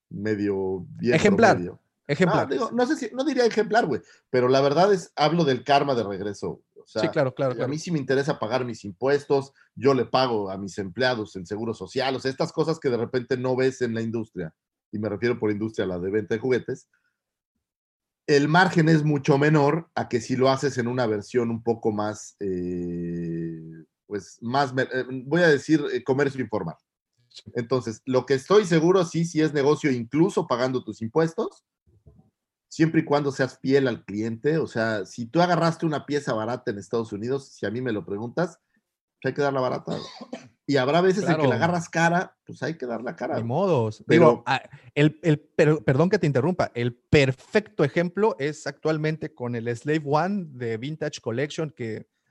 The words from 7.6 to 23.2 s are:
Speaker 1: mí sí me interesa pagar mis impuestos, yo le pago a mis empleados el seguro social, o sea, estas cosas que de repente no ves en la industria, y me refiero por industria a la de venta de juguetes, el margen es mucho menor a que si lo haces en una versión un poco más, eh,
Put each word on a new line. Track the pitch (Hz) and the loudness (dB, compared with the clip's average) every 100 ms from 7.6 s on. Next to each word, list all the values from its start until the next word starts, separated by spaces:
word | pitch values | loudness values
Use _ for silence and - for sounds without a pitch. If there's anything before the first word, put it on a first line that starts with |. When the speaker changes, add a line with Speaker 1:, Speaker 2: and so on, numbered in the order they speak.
| 131 | -4
Speaker 1:
mí | 151 | -6
sí | 185 | -4
me | 156 | -4
interesa | 135 135 139 139 | 0 0 0 -4
pagar | 107 123 | -2 -4
mis | 123 113 101 | -4 -8 -12
impuestos, | 90 131 143 139 139 135 _ _ - | -4 0 0 2 -2 -2 _ _ 0
yo | 123 | 2
le | 131 113 | 2 2
pago | 131 131 110 98 | 2 2 0 -4
a | 95 | -8
mis | 98 95 | -10 -8
empleados | 98 90 127 120 101 95 | -8 -2 0 0 -6 -10
el | 87 | -10
seguro | 104 117 | -6 -6
social, | - 92 127 131 127 | -8 -8 -4 -2 -2
o | |
sea, | 135 | -4
estas | 135 160 | -4 -4
cosas | - 156 160 | -2 -2 -2
que | 139 | -2
de | 120 | -2
repente | 113 127 117 127 | -2 -4 -2 -4
no | 127 127 | -2 0
ves | 131 131 | 0 0
en | 120 | -4
la | 113 | -4
industria, | 113 113 110 90 82 _ _ _ _ | -4 -6 -6 -8 -10 _ _ _ _
y | 101 | -6
me | 107 | -4
refiero | 98 120 117 | -2 -2 0
por | 110 | -2
industria | 104 110 113 | -2 -4 -4
a | 95 | -4
la | 90 | -4
de | 92 | -2
venta | 107 101 113 | -2 -2 -4
de | |
juguetes, | 127 123 - 131 _ _ _ _ _ _ _ _ _ _ _ _ _ _ - | 0 -2 -2 -12 _ _ _ _ _ _ _ _ _ _ _ _ _ _ 2
el | 143 147 | 4 6
margen | 165 185 175 160 | 4 4 4 4
es | 160 | 4
mucho | 151 147 139 139 | 2 0 2 4
menor | 147 156 143 165 - - | 4 4 4 0 -4 -8
a | 113 | -4
que | 120 | -4
si | 113 127 | -2 2
lo | 131 | 2
haces | 135 143 123 | 2 -2 -2
en | 117 | -4
una | 127 117 | -2 -2
versión | 104 - 123 117 | -2 -2 -2 -2
un | 113 | -4
poco | 117 113 113 | -4 -2 -2
más, | 104 104 107 - - | -2 -4 -6 -14 -10
eh, | 101 90 90 90 87 87 85 85 | -6 -4 -4 -6 -6 -6 -6 -6